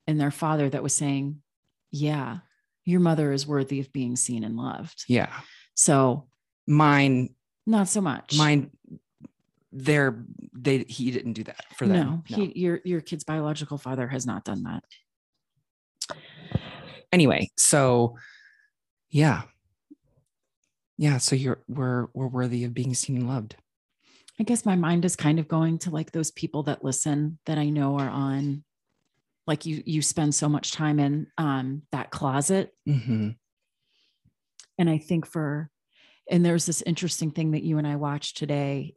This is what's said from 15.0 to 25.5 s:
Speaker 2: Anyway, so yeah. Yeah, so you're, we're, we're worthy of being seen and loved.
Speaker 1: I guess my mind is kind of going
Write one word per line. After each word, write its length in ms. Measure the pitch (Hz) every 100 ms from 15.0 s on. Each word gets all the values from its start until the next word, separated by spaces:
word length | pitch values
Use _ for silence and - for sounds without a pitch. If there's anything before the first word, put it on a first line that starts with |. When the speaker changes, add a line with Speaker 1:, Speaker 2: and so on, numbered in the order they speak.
| _ _ _ _ _ _ _ _ _ _ - - - - - - - - - - -
Speaker 2:
Anyway, 380 | 180 143 71 - -
so 600 | - 151 135 120 117 117 - - - _ _ _ _ _ _
yeah. 340 | 147 156 101 117 _ _ _ _ - _ _ _ _ _ _ _ _ _ -
Yeah, 220 | 151 135
so 160 | -
you're, 280 | 135 131 - -
we're, 420 | 127 127 123 120
we're 160 | - 131
worthy 360 | 127 127 120
of 100 | 120
being 200 | 120 127
seen 220 | 123 - 127
and 100 | 120
loved. 300 | 135 110 - _ _ _ _ _ _ _ -
Speaker 1:
I 60 |
guess 200 | 220 240
my 120 | 220 185
mind 280 | 165 175
is 120 | 175 -
kind 220 | 151 156
of 100 |
going 300 | 156